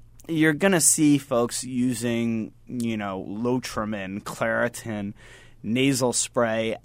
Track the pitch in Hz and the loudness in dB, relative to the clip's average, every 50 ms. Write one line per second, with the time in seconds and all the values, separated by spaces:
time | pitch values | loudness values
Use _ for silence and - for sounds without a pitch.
0 | - - - - - - 165 156 156 160 151 143 196 196 190 165 151 - - - | -14 -20 -20 -16 -10 -4 0 2 2 2 4 4 4 4 4 4 4 4 4 6
1 | 156 147 143 135 139 - 131 120 120 117 - - 127 127 131 123 123 131 123 104 | 6 6 6 4 4 2 2 2 2 0 -2 -6 -8 -4 -2 0 0 0 0 0
2 | 117 120 117 117 117 117 113 113 107 - - - - - 131 123 117 113 113 107 | -2 -2 0 0 0 0 -2 -2 -4 -6 -10 -16 -16 -10 -6 -4 -4 -2 -2 -4
3 | 104 101 95 95 - - 98 107 120 123 127 127 123 - - 120 107 107 110 101 | -4 -4 -6 -6 -8 -8 -8 -4 -2 -2 -2 -2 -2 -4 -6 -4 -4 -4 -4 -6
4 | 95 92 98 104 - - - - 127 113 113 113 120 120 - - - 117 110 104 | -6 -6 -8 -8 -8 -10 -8 -4 -2 -2 0 0 0 -2 -2 -6 -8 -6 -6 -4
5 | 101 101 107 - - - - - - - - - - 101 113 127 131 139 139 117 | -4 -6 -8 -10 -16 -20 -20 -20 -20 -20 -20 -10 -6 -2 0 2 2 2 2 2
6 | 131 123 113 - - - - 127 120 113 110 113 113 113 107 - - | 2 0 0 0 -2 -2 0 0 0 2 2 0 -2 -2 -4 -4 -2